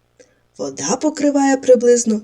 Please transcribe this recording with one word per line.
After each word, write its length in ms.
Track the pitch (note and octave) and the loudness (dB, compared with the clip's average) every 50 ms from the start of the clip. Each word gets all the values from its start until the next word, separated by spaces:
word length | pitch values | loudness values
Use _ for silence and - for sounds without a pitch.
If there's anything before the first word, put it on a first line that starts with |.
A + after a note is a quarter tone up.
| _ _ _ _ _ _ _ _ _ _ _ - | _ _ _ _ _ _ _ _ _ _ _ -12
Вода 380 | - C#3 C3+ C4+ C#3 D3+ B3+ | -12 -12 -10 -8 -6 -6 -4
покриває 600 | C#4 - D4+ D4+ - D4 D4 C#4 C#4 C#4 C#4 C4+ | -4 -4 -4 -4 -2 -2 -2 0 0 0 0 0
приблизно 640 | C4+ - C4 B3+ A3+ A#3+ A#3+ A#3+ A#3+ - A3+ G#3+ G#3 | 0 4 4 4 4 4 2 2 2 0 -2 -4 -4